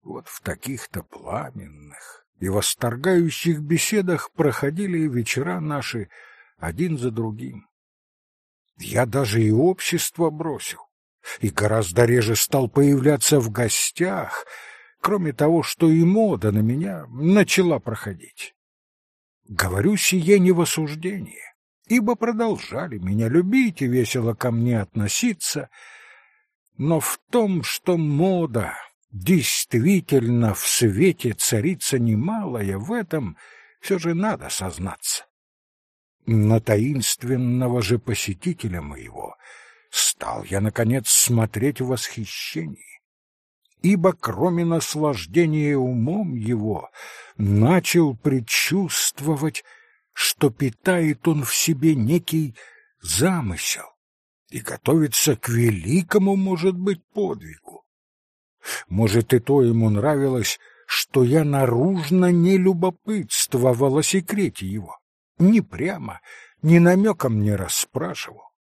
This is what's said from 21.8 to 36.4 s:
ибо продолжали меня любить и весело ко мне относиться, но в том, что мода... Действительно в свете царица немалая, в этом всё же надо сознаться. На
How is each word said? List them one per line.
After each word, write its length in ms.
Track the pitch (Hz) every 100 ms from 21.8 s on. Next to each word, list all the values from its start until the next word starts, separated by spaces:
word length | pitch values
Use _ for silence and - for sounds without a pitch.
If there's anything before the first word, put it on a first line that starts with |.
| _
ибо 280 | 240 220 233
продолжали 840 | 240 220 220 143 - 127 170 110
меня 300 | 92 104 113
любить 540 | 151 180 254 240 -
и 60 | 131
весело 460 | 127 113 127 117 107
ко 160 | 123
мне 280 | 117 120 113
относиться, 880 | 98 117 104 - 240 202 - 147 - - - - - - _ _ _ _ _ -
но 240 | 143 160
в 180 | - - _
том, 340 | 240 208 180
что 340 | 117 - - 170
мода... 760 | 151 143 185 185 160 113 90 - - _ _
Действительно 1400 | 101 98 180 120 - - 120 143 196 - 139 117 120 113
в 140 | 98 -
свете 680 | - 117 98 180 - 120
царица 680 | - - 113 135 180 - 135
немалая, 800 | 117 107 160 220 196 120 98 98
в 140 | 117
этом 460 | 240 190 160 104 - - - _ _
всё 180 | - 190
же 140 | 170
надо 360 | 170 214 190 -
сознаться. 760 | - 92 87 92 - - - - _ _ _ _ _ _ _ _ _ -
На 340 | 113